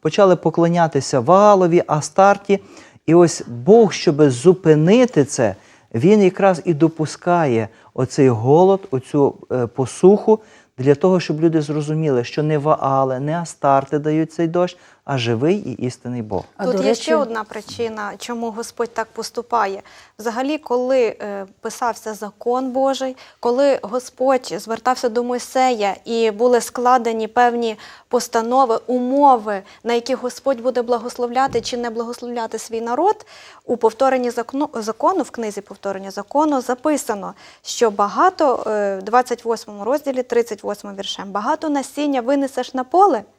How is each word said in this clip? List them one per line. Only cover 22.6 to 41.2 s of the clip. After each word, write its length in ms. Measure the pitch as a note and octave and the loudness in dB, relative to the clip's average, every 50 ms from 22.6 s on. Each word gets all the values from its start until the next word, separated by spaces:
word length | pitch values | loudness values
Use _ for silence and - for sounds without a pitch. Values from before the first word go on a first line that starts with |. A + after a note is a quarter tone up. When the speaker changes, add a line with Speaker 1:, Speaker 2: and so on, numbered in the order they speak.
| C4 C4 | -2 -4
Speaker 3:
Божий, 460 | A#3+ C4 C4+ C4+ C4+ C4 C4+ C4 B3+ - - - _ _ | -2 -2 0 0 -2 -2 -6 -8 -8 -10 -18 -20 _ _
коли 380 | - A#3+ A#3+ B3+ C#4+ C#4+ C4 - - | -4 -2 0 2 2 2 2 0 -4
Господь 720 | G3 G#3 B3+ B3 - _ _ B3+ C4 C4+ B3+ B3+ - E3+ F#3+ | -6 -6 -6 -8 -8 _ _ 0 0 0 0 -2 -6 -10 -10
звертався 500 | G3 G#3+ A3+ A3+ _ B3+ B3+ B3 - B3 | -8 -8 -10 -4 _ -2 -2 0 -2 -2
до 160 | A3 A#3+ A#3+ | -2 -2 -4
Мойсея 720 | A#3+ B3 B3 A#3+ - - C4 B3+ B3+ B3 G#3+ G3+ G3 F#3+ - _ | -2 -4 -6 -8 -4 -2 0 2 2 2 0 -2 -2 -4 -6 _
і 260 | - A#3 A3+ A3+ A3 | -6 -2 0 0 0
були 300 | G#3 G#3 A#3+ B3 B3 A#3 | 0 2 2 4 4 2
складені 680 | A3+ - _ - A#3+ B3 B3+ B3+ A3+ A#3 A3+ A3 A3 G#3 | 0 -2 _ -2 2 4 4 4 2 -2 -4 -4 -6 -2
певні 480 | A3 B3 B3 A#3+ A#3 A#3+ A#3 A3+ G#3+ G#3 - - - - _ _ | 2 2 2 2 2 0 -4 -4 -6 -8 -14 -20 -20 -20 _ _
постанови, 720 | - B3 A#3 - - A#3 A3+ A#3 B3 C4 C4+ A#3 A3 - - | -2 -2 -2 0 -2 -2 -2 2 2 2 2 2 0 -4 -2
умови, 760 | - B3 B3 B3 B3 C4 C#4+ C#4+ C#4 C4 A#3 G#3 A3 G#3 G3 F#3+ - - _ _ | -4 -4 -2 -2 0 0 4 6 6 4 4 0 -6 -8 -8 -8 -14 -20 _ _
на 100 | A3+ A#3+ | -2 -2
які 200 | A#3 A#3 A#3+ C4 | -2 -2 -2 -6
Господь 460 | A3 B3 B3 A#3+ - _ C4+ C#4 A#3 | -4 -4 -10 -10 -6 _ -4 -4 -2
буде 220 | A3+ C4 B3+ B3+ A#3+ | -4 -4 -2 -2 -2
благословляти 800 | A#3 B3 A#3 A3 B3 A#3+ - B3 A#3+ A#3+ B3+ C4+ C4+ - A#3 | -2 -4 -4 -4 -8 -8 -6 -6 -4 -2 -2 -2 0 -2 -4
чи 160 | A3 - - | -4 -4 -8
не 140 | A#3+ A#3+ A#3+ | -6 -6 -6
благословляти 680 | A3 A3+ A#3 A3+ A#3+ - - A#3+ A#3+ A#3+ A3+ A3 - A3 | -6 -6 -8 -8 -10 -12 -12 -10 -8 -8 -8 -8 -8 -10
свій 220 | - - A3+ A3+ | -10 -8 -8 -8
народ, 460 | A#3 A#3 A#3+ C4 E4 G4+ G#4+ - - _ - - - - - - _ | -4 -4 -2 0 2 0 0 -2 -6 _ -20 -20 -20 -20 -20 -20 _
у 100 | - B3 | -6 -6
повторенні 540 | A3+ - A3+ A3 - C4 C4 C4 C4 B3 A#3+ | 0 0 0 0 2 0 2 2 0 -2 -4
закно-, 520 | A#3 A#3+ A#3 - - C4+ D4+ D4 - A#3 G#3+ | -6 -6 -8 -6 -4 -6 -6 -4 -6 -8 -8
закону, 400 | G#3 A3 _ - D#4+ F#4+ F#4 - | -8 -6 _ -2 0 0 0 -4
в 80 | - | -6
книзі 300 | - - A3+ G#3+ G3+ G#3 | -6 -10 -8 -8 -8 -10
повторення 500 | G3 _ G3 _ - G3 G3 F#3+ G3 G3 | -14 _ -20 _ -10 -10 -10 -8 -10 -12
закону 500 | F#3+ - G3 _ - C#4 D#4 D#4 D4 C4 | -12 -12 -14 _ -2 0 0 2 0 -2
записано, 720 | B3 - B3 B3+ - D#4 D4+ C4 - - A3 G3+ F#3 F3+ F#3+ _ - - - _ _ | -2 -4 -6 -4 -2 -2 -2 -2 -2 -6 -8 -8 -8 -12 -14 _ -20 -20 -20 _ _
що 280 | - - - A#3+ A3+ | -12 -2 0 0 0
багато, 760 | G#3 G3+ G#3 G3+ F#3+ A#3 D#4 F#4 F#4 - E4 C#4 A#3+ - - | 2 0 -2 -2 0 2 2 2 2 2 0 0 0 0 -2
е, 300 | - G#3+ G#3 G#3 G3+ G3 | -4 -4 -2 -2 -2 -4
в 60 | F#3+ F#3+ | -6 -6
двадцять 420 | G3+ G#3+ B3 B3+ - A#3+ A#3 - | 0 2 2 2 2 -6 -8 -4
восьмому 400 | A3+ A#3 G#3+ - - G#3 G3+ G3+ | -6 -6 -6 -6 -14 -14 -10 -4
розділі, 380 | G#3+ C4+ D4+ D4 C#4 C4 B3+ B3 | -4 -4 -4 -4 -4 -6 -6 -6
тридцять 420 | B3 A#3+ A#3 A#3 A#3 G#3+ G3 - | _ -2 -2 -2 -2 -6 -10 -8
восьмим 320 | G3+ G3+ - - G#3 G3 | -10 -10 -10 -12 -16 -14
віршем, 340 | G3 G3 - - - | -12 -10 -10 -10 -12